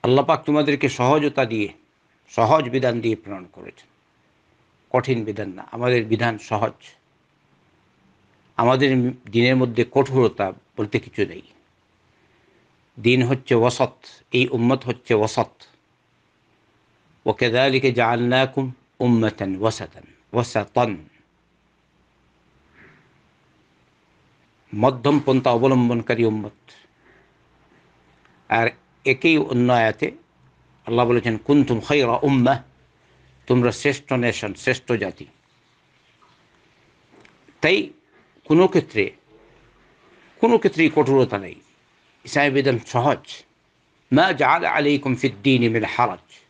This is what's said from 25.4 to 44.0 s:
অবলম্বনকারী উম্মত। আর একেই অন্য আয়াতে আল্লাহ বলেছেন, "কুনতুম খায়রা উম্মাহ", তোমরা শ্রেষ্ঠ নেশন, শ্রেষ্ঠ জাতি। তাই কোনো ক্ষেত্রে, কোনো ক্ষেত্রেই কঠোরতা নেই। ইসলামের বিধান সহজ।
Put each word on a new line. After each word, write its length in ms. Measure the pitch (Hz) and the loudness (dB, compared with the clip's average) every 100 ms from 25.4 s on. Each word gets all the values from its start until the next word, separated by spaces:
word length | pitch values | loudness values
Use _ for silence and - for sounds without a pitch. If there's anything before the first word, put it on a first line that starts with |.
| 127 | 2
অবলম্বনকারী 760 | 120 131 127 120 120 110 117 113 | 2 2 2 2 -2 -2 0 0
উম্মত। 260 | 107 104 _ _ - _ _ _ _ _ _ _ _ _ _ _ _ _ _ _ _ _ | -2 -10 _ _ -20 _ _ _ _ _ _ _ _ _ _ _ _ _ _ _ _ _
আর 180 | 107 117 - _ _ - | -2 -2 -4 _ _ -2
একেই 320 | 127 165 156 | 0 2 2
অন্য 360 | - 123 123 | 0 0 2
আয়াতে 380 | 123 110 - 147 - _ _ _ _ _ _ - | 2 2 -2 -8 -8 _ _ _ _ _ _ -4
আল্লাহ 220 | 117 120 | 0 2
বলেছেন, 300 | 120 117 107 | 0 0 -6
"কুনতুম 420 | - 143 127 117 | 2 2 2 -2
খায়রা 380 | - 147 123 123 | -2 0 0 0
উম্মাহ", 440 | 143 135 120 135 - _ _ _ _ _ _ _ - | 0 2 2 0 -6 _ _ _ _ _ _ _ -2
তোমরা 240 | 127 120 | 2 2
শ্রেষ্ঠ 420 | 120 143 135 - | 0 -4 -4 -4
নেশন, 400 | 127 120 - 104 | -2 -2 -4 -8
শ্রেষ্ঠ 380 | 92 - 127 - | -6 -4 -4 -4
জাতি। 340 | 117 98 - - _ _ _ _ _ _ _ _ _ _ _ _ _ _ _ _ _ _ - - _ _ _ | -4 -4 -10 -20 _ _ _ _ _ _ _ _ _ _ _ _ _ _ _ _ _ _ -20 -20 _ _ _
তাই 280 | 156 196 196 - _ _ _ _ - | 0 0 -2 -14 _ _ _ _ 2
কোনো 220 | 160 185 | 4 6
ক্ষেত্রে, 440 | 170 - 110 98 - _ - _ _ _ _ _ _ _ _ _ _ | 2 0 -4 -4 -6 _ -20 _ _ _ _ _ _ _ _ _ _
কোনো 160 | 226 233 | 2 4
ক্ষেত্রেই 320 | 196 156 160 156 | 2 2 2 2
কঠোরতা 420 | 135 135 123 101 | 2 2 2 -2
নেই। 180 | 92 80 _ _ _ _ _ _ - | -10 -18 _ _ _ _ _ _ -6
ইসলামের 260 | 147 143 | 0 0
বিধান 280 | 135 135 120 | 2 0 -2
সহজ। 640 | - 123 127 - - - _ _ _ _ _ _ | -2 -2 0 -2 -8 -20 _ _ _ _ _ _